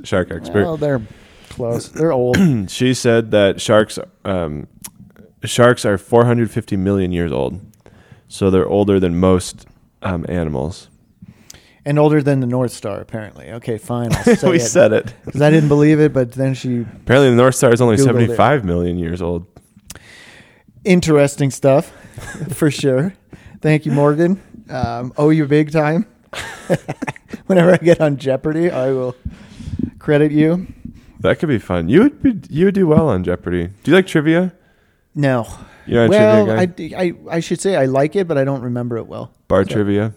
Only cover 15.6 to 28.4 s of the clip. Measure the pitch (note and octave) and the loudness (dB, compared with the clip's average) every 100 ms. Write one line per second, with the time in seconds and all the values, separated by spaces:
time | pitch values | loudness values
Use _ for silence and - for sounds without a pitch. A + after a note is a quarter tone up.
15.6 | D3+ D3 D3+ D3+ D3+ C3+ B2 B2 C3+ C3 | 4 4 4 4 2 0 -4 -4 -4 -4
16.6 | C3 A#2+ A2+ - - B2+ C#3 A#2+ C3 B2+ | -6 -6 -6 -10 2 4 6 6 4 4
17.6 | C3 A#2 A#2+ G#2+ C3+ A#2+ A#2 A2+ G#2+ D3 | 2 4 4 4 4 4 0 2 2 2
18.6 | G2 F2 F2 F2 E2 F2 E2+ F2 F2 - | 0 -2 -2 -2 -4 -4 -4 -6 -8 -20
19.6 | _ _ - - - - - - - _ | _ _ -20 -20 -20 -20 -20 -20 -20 _
20.6 | _ - G#3+ F3+ D#3+ D3+ C#3+ - C#3 - | _ -8 2 2 4 2 2 0 -4 0
21.6 | C#3 C3+ E3+ - - - - - D#3+ - | 2 2 0 -12 -20 -18 -16 -14 -10 -2
22.6 | D#3 C3+ C#3+ B2+ F3 - _ - - - | -2 0 -2 0 -2 -6 _ -20 -20 -6
23.6 | D#3 D3+ D#3 C#3+ D3 D3 E3+ F#3+ - - | -2 0 0 0 2 2 0 -2 -8 -20
24.6 | - C3+ A#2+ A#2 B2+ - D3 D#3 C#3+ D3 | -14 -8 -6 -6 -10 -2 2 2 2 0
25.6 | D3+ D#3+ D3+ D#3+ - _ _ - - - | 0 -2 -2 -2 -4 _ _ -14 -14 -14
26.6 | - F3 - D#3+ - - _ - - F#3+ | -6 -6 -4 -12 -12 -14 _ -14 -2 2
27.6 | E3+ F3 E3 E3 D#3 C#3 C3+ C3 | 4 4 4 2 2 -2 -2 -2